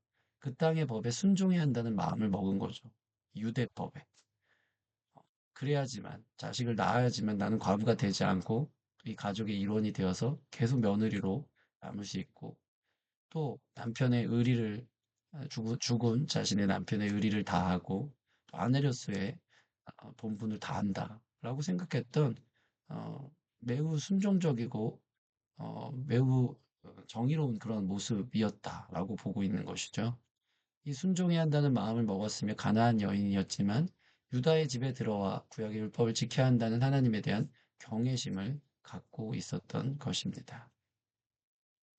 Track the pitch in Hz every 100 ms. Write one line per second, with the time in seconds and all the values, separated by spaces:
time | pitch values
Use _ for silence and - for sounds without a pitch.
0 | _ _ _ _ 139 - 165 160 147 110
1 | 117 117 196 190 190 175 151 117 113 101
2 | 85 92 107 92 95 98 95 - 113 -
3 | _ _ _ - 110 113 117 - 95 147
4 | - _ _ _ _ _ _ _ _ _
5 | _ - - _ _ - 135 143 127 110
6 | 95 98 - - 104 104 117 107 92 113
7 | 123 - 107 104 98 110 - 104 113 110
8 | 101 95 95 95 - 113 147 _ _ _
9 | - - 202 - 104 101 101 107 107 98
10 | 92 90 117 156 - - 120 131 107 101
11 | 110 101 95 110 - _ _ _ - 101
12 | 101 92 - - - - _ _ _ _
13 | _ _ _ 160 143 101 _ - 117 113
14 | 127 120 113 117 120 120 107 104 - _
15 | _ _ _ 151 - - 110 123 - 117
16 | 117 117 151 110 - 101 98 95 90 107
17 | 104 101 107 104 95 95 90 90 - 95
18 | 147 - _ _ _ - 104 139 143 127
19 | - 98 98 165 _ _ _ _ - -
20 | 110 - 113 101 110 107 - 127 101 95
21 | - - _ _ 120 131 147 180 180 131
22 | - 151 143 107 - _ _ _ - 110
23 | 110 110 139 - _ _ 120 127 160 151
24 | - 196 208 190 170 120 113 110 110 -
25 | _ _ _ _ _ - 110 110 120 131
26 | 139 120 131 127 123 - _ _ - -
27 | - 113 127 160 139 107 113 110 95 98
28 | - 107 92 110 107 - - - - -
29 | 95 98 - 95 98 - - - - -
30 | 120 123 _ _ _ _ _ _ 151 135
31 | 185 180 180 170 160 147 147 117 104 117
32 | 113 95 107 - 104 107 107 107 117 113
33 | 98 101 101 98 92 - 101 113 175 -
34 | _ _ _ 127 160 160 147 123 131 127
35 | 113 101 95 95 - - 107 107 107 -
36 | 113 113 139 - 131 123 113 113 135 139
37 | 127 107 87 104 143 - _ _ - 110
38 | 127 123 - 95 101 143 - _ - -
39 | - - 110 123 - - - - 123 143
40 | 135 - - - - - - _ _ _
41 | _ _ _ _ _ _ _ _ _